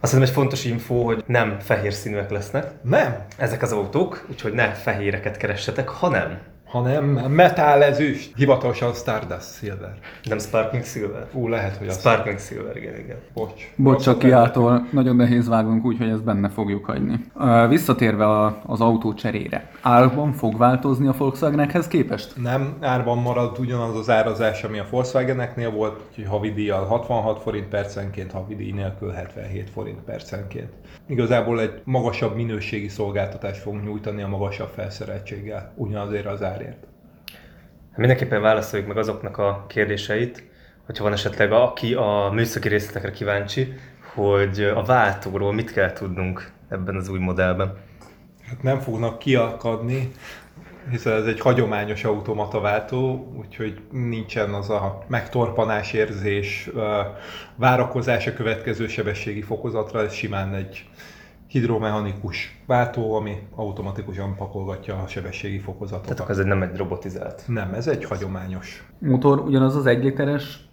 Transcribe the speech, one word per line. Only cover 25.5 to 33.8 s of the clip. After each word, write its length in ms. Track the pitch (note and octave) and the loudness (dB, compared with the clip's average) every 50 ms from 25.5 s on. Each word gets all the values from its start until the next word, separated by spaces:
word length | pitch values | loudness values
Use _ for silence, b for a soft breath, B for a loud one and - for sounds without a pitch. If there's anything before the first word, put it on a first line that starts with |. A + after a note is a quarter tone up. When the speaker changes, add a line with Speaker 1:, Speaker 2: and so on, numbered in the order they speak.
| - - A#2+ A#2 | -4 -4 -4 -2
Speaker 2:
volt, 300 | G#2+ G#2+ G#2+ G#2+ G#2+ - - - | 0 0 -2 -2 -2 -6 -16 -16
úgyhogy 180 | - - G#2+ | -14 -10 -6
havidíjjal 580 | G2 G#2+ G#2+ G2+ G#2+ G#2 G#2 G#2+ G2+ G2 F#2+ F#2+ | -2 -2 0 0 -2 -2 -2 0 0 0 0 2
hatvanhat 580 | G2 A2+ A#2 - - A#2+ A#2 G#2+ A2 G#2+ - - | 2 0 0 0 0 -2 0 0 0 -2 -2 -4
forint 240 | A2+ G#2 G#2 G2 F#2+ | -4 -4 -4 -6 -4
percenként, 640 | G2+ G2+ G2 G2 - G2 G2 G2 G2 G2+ F#2 F#2 F#2+ | -4 -4 -4 -4 -6 -8 -8 -8 -8 -8 -10 -8 -8
havidíj 400 | G2 F#2+ G2+ G#2+ G2+ G2+ G2+ G2 | -10 -8 -8 -10 -10 -8 -8 -6
nélkül 380 | G2+ G2 F#2+ G2 - G#2+ F2+ | -6 -6 -6 -6 -6 -8 -8
hetvenhét 600 | F2 F2+ F2+ - - - - G2 G2 F#2+ G2 G2 | -8 -8 -10 -10 -12 -12 -12 -10 -8 -8 -10 -10
forint 300 | - - G#2+ G#2 - - | -10 -10 -10 -10 -10 -14
percenként. 680 | - - G#2+ G#2 - - - G2+ G2+ F#2+ - - A#2 A#2+ - - B B B B B - | -12 -10 -10 -10 -10 -10 -10 -10 -10 -10 -10 -10 -12 -12 -14 -18 B B B B B -6
Igazából 520 | C#3+ A#2+ A#2+ A2 B2 A#2+ A2 A#2 A#2 A2+ | 0 0 2 4 4 2 2 2 0 0
egy 200 | A2 G#2+ - - - | 0 -2 -4 -8 -6
magasabb 500 | - B2+ B2+ A2+ A#2+ - - - A2 G2+ | -2 0 0 0 0 0 0 -2 -2 -2
minőségi 520 | A2 A#2 A2+ A2 G#2 G2 - - G#2 G2+ G2 | -2 -4 -4 -4 -6 -6 -6 -6 -6 -6 -6
szolgáltatást 720 | - - G#2+ G2+ G2+ G#2 G2 F#2+ - - - G2 F#2+ - | -4 -4 -4 -2 0 -2 -2 -4 -6 -8 -8 -8 -8 -8
fogunk 240 | - G#2+ G#2 G#2 | -8 -8 -8 -8